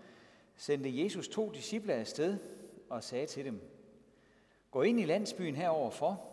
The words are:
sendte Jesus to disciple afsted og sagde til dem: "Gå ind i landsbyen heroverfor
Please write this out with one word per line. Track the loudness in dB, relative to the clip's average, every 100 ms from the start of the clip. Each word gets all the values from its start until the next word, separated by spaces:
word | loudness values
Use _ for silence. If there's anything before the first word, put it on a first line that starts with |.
| -20 -20 -20 -20 -20 -8
sendte | 0 0 0 0
Jesus | 0 -2 -4
to | -2 -2
disciple | -4 -4 -2 0
afsted | 0 0 0 0 0 -4 -12 -14 -18 -8
og | -8
sagde | -4 -2 -2
til | -4
dem: | -6 -6 -8 -18 -20 -20 -20 _ _ _ _ _ _
"Gå | 4
ind | 6 6
i |
landsbyen | 6 4 2 -2 -2
heroverfor | 0 2 2 0 2 0 0 -6